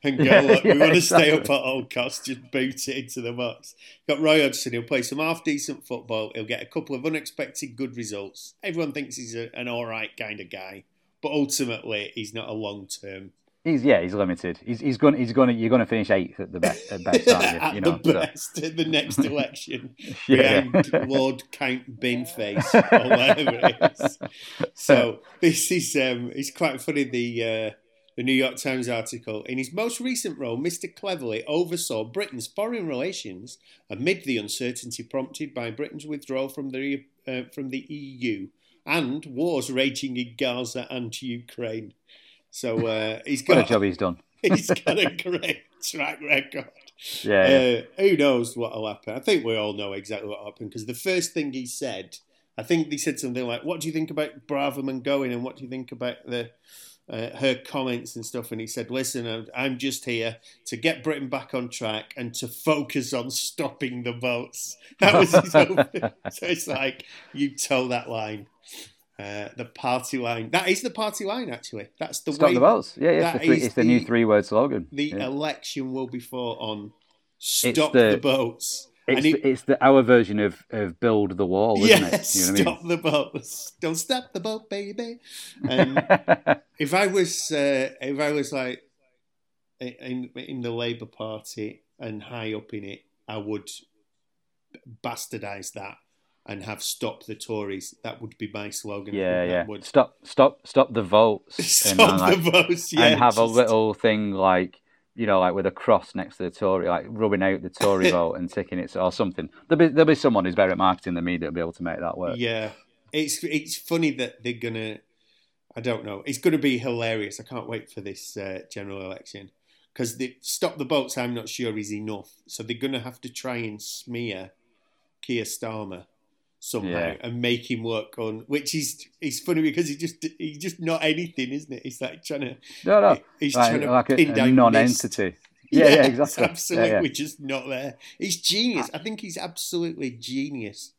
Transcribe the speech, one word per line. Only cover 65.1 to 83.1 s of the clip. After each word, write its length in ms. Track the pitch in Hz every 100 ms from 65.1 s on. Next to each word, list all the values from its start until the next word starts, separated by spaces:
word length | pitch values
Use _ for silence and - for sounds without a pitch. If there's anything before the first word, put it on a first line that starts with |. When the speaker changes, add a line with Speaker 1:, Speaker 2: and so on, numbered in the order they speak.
| -
Speaker 1:
was 140 | 175
his 240 | 190 - 156
Speaker 2:
<laughs> 0 |
Speaker 1:
opening. 560 | 139 185 139 196 113 _ -
So 160 | - 175
it's 200 | 170 -
like, 380 | 135 135 135 - - -
you 220 | 139 143 135
toe 320 | - 135 127
that 220 | 123 120
line. 380 | 113 107 104 101 _ - - - _ _ -
Uh, 300 | 101 104 104 -
the 100 | 117
party 520 | - 131 127 - 135
line. 320 | 120 117 110
That 180 | 180 185
is 140 | 196
the 80 | 247
party 360 | - 214 208 196
line, 260 | 233 220
actually. 380 | 117 - 110 101 _
That's 220 | 156 -
the 100 | -
Speaker 2:
Stop 160 | 147 151
Speaker 1:
way 60 | 120
Speaker 2:
the 40 |
votes. 380 | 151 110 - -
Yeah, 120 | 165
yeah, 60 | 160
it's 140 | 170
Speaker 1:
that 60 | -
Speaker 2:
the 40 | 160
three, 120 | 160
Speaker 1:
is 60 | 127
Speaker 2:
it's 100 | -
the 80 |
new 160 | 117 123
Speaker 1:
the, 60 | -
Speaker 2:
three-word 400 | 117 113 104 98
slogan. 400 | 107 139 101 80
Speaker 1:
the 180 | 143 147
Speaker 2:
Yeah. 140 | 101 131
Speaker 1:
election 680 | 139 156 - - 143 131
will 140 | 127 127
be 120 | 120
fought 380 | 120 127 120 -
on 320 | 110 107 104 _ _ _ _ _
Speaker 2:
It's 400 | - - - 156
Speaker 1:
"Stop 160 | 151
Speaker 2:
the, 60 | 131 113
Speaker 1:
the 60 | 104
votes." 720 | 135 135 117 117 - - - _ -
Speaker 2:
it's 100 | 131
Speaker 1:
And 80 | 151
he 40 |
Speaker 2:
the, 140 | 147 135
it's 140 | 131
the, 200 | - 135 131
our 160 | 139
version 380 | 120 123 101 104
of, 260 | 104 - _
of 280 | 113 98 82
"Build 380 | 120 110 101 92
the 80 | 95
Wall," 300 | 95 110 107 220
isn't 180 | 214
Speaker 1:
Yes, 320 | - 208 - 294
Speaker 2:
it? 40 |
You 60 | -
know 40 |
what 100 | -
I 20 |
mean? 0 |
Speaker 1:
"Stop 240 | - - 170
the 100 | 170 156